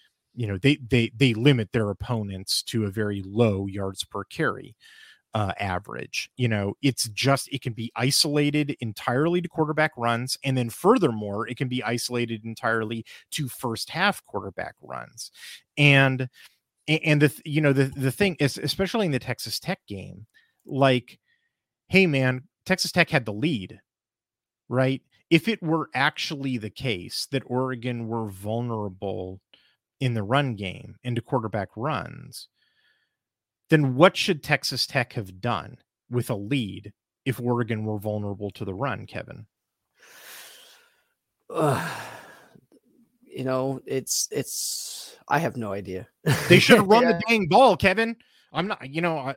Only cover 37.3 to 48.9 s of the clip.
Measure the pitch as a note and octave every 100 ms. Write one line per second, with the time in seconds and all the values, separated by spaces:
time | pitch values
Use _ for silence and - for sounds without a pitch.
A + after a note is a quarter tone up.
37.3 | A#2+ A#2+ A#2+ A2+ A2 G#2+ G#2+ G#2+ G#2 G2+
38.3 | G2+ G#2 - F#2+ F#2+ C3+ G2+ G2+ - -
39.3 | - G#2+ _ _ _ _ _ - - -
40.3 | - - - - - _ _ _ _ _
41.3 | _ - E3 D#3 - E3 - - - -
42.3 | - - - _ _ _ _ _ _ _
43.3 | - C3 C3 C3+ C3 - C3 - - -
44.3 | C#3 - - - - - - - - -
45.3 | C#3+ D#3 B2 G#2+ G2 F#2 F#2 - _ D#3
46.3 | C3 - F3+ - G#3+ F#3+ A3+ A#3+ E3+ -
47.3 | A3 F3 G3 C4 F3 F#3+ F#3+ A3+ A3+ _
48.3 | _ _ D#3 F#3+ G3+ C3+